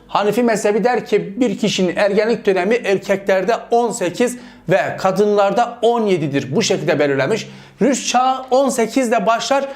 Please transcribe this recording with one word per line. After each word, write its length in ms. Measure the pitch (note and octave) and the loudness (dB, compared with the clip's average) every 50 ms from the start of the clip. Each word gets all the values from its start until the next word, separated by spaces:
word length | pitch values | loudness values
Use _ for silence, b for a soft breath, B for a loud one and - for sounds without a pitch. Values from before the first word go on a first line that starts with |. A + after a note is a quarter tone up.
| - - | -18 -4
Hanefi 360 | - F3 G3+ G#3 G3 B3 A#3+ | -2 0 0 2 0 2 2
mezhebi 400 | A#3 A3 - - G#3 G#3 A3 G3 | 2 0 0 0 0 0 2 0
der 220 | B3 B3+ A3 - | 0 0 -2 -2
ki 360 | - G#3+ G3+ E3+ F3 G3 B3 | 0 -2 -2 -2 -2 -4 -2
bir 160 | B3 A3 F#3+ - | -2 -2 0 0
kişinin 380 | A3 G3 - - F#3 F3+ - | -2 -2 0 0 0 0 0
ergenlik 500 | G#3 G#3 G3+ G3+ G#3 G#3+ A3+ A#3+ A3+ - | 0 0 2 2 2 2 0 0 0 0
dönemi 300 | G3+ F#3 F#3 F3 G3+ B3 | 0 0 2 2 0 0
erkeklerde 800 | - G#3 G3 G3+ F#3 - - G3 G3 G3 - F#3+ F#3+ F#3 G3 A#3 - - - | 0 0 0 -2 -2 0 -2 -2 -2 0 0 0 0 2 0 -2 -4 -2 0
on 200 | A#3+ A#3 A#3+ A3+ | 0 0 0 0
sekiz 460 | F#3+ - F#3 E3+ F3 - A#3+ A#3+ - B B B B B B - | -2 -2 -4 -4 -2 0 -2 -2 -2 B B B B B B 0
ve 280 | F#3 F#3 D#3 C3 - - | 0 0 2 0 -4 -2
kadınlarda 800 | - F#3+ F3+ F3+ G#3 G#3 G#3 G3+ G3 G3+ G3 A#3+ A#3+ A#3+ - - | -2 0 2 2 2 2 4 2 2 2 2 0 0 -2 -2 0
on 240 | - A#3 A#3 A#3 A3 | 0 0 2 2 2
yedidir. 500 | G#3 F#3 E3 D#3+ C#3+ C3+ C#3+ C#3+ C#3+ C#3+ | 0 0 0 0 -2 -2 -4 -4 -2 -2
Bu 60 | A3 | -2
şekilde 380 | A3 - G3 D#3 D3 E3 D#3+ C#3+ | 0 0 -2 -2 0 -2 0 2
belirlemiş. 500 | D3 C#3 C#3 C3+ C3 D#3 A3+ G#3 - B B B B B B B | 2 0 2 0 0 0 -2 -4 -4 B B B B B B B
Rüşt 260 | G3 C#4+ C4 - - - | 0 2 2 0 -2 -2
çağı 340 | - B3 B3+ C4 C4 C4 C4 - | 0 0 2 2 0 -2 -2 0
on 180 | B3 C4 C#4 B3+ | 2 2 2 2
sekizde 560 | C4 B3 A3+ A3+ - C4+ B3+ A3 A#3+ A3+ F#3+ | 0 0 -2 0 0 0 0 2 0 0 2
başlar. 400 | A3 A3+ A3+ - - C4+ C#4 C#4 C4+ B | 2 0 0 0 0 0 0 0 -4 B